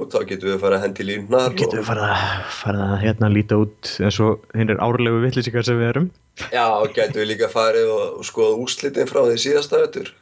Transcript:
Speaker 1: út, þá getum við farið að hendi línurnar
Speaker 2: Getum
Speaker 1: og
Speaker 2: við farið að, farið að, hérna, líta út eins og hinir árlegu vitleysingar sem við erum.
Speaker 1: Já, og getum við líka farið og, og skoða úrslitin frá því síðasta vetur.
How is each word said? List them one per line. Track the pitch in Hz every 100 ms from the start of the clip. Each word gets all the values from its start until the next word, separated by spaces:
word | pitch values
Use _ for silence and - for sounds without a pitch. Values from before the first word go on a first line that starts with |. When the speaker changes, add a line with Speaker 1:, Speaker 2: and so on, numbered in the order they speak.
Speaker 1:
út, | -
þá | 107 101
getum | 98 95
við | 95
farið | 98 95
að |
hendi | 101 98 98
línurnar | 104 101 127 127
Speaker 2:
Getum | 98 110
Speaker 1:
og | 110
Speaker 2:
við | 107
farið | 110 101
að, | 98 95 95 - -
farið | 107 101
að, | 98 98
hérna, | 107 110 107
líta | 104 104 104
út | 107 - - -
eins | 98 101
og | 107 - - 113
hinir | 110 101
árlegu | 117 120 117 117
vitleysingar | 127 127 120 120 120
sem | 117
við | 117
erum. | 135 180 - _ - -
Speaker 1:
Já, | 123 113
og | 107 107 -
getum | 107 110
við | 107
líka | 110 110
farið | 117 110 113 113
og, | 107 92 85
og | -
skoða | - 110 110
úrslitin | 127 - 139 139 131
frá | 139 120
því | 117
síðasta | 131 147 143 156
vetur. | 151 131 131 -